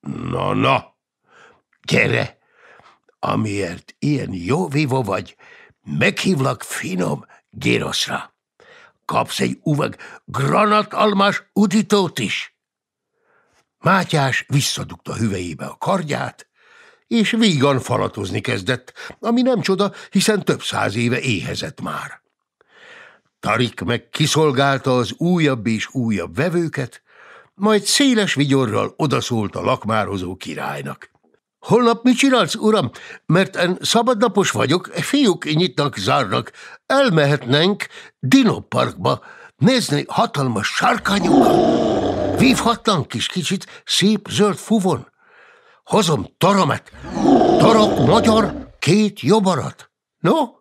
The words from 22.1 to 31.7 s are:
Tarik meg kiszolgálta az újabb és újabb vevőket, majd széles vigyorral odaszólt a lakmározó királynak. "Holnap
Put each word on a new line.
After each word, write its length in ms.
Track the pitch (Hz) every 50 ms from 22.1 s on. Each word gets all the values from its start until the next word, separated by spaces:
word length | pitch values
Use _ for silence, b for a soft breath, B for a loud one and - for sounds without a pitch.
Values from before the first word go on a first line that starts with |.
| - - _ _ _ _ _ _ _ _ B B B B B B B B B B B B B _ _ _
Tarik 400 | - - 104 113 123 110 - -
meg 280 | 131 123 120 117 - _
kiszolgálta 880 | - - 151 - - 151 156 151 131 123 139 139 135 131 - 139 127
az 180 | 123 120 92 -
újabb 500 | _ 160 175 180 175 156 143 131 113 101
és 220 | 113 110 107 - - -
újabb 400 | 135 120 113 107 90 82 95 82
vevőket, 680 | 95 147 180 156 175 170 160 - - 131 117 - - B B B B B B B B B B B
majd 280 | - 196 214 220 208
széles 520 | 202 - - - 285 269 247 220 202 165 -
vigyorral 600 | 131 143 139 135 135 131 110 104 110 104 95 -
odaszólt 600 | - 160 143 127 127 117 - 123 113 107 95 -
a 60 | -
lakmározó 760 | 87 107 131 - - 104 113 110 101 92 98 98 90 90 92
királynak. 720 | - - 80 78 73 71 71 - - 71 69 - _ - _ _ _ _ _ _ _ _ _ _ _
"Holnap 460 | - -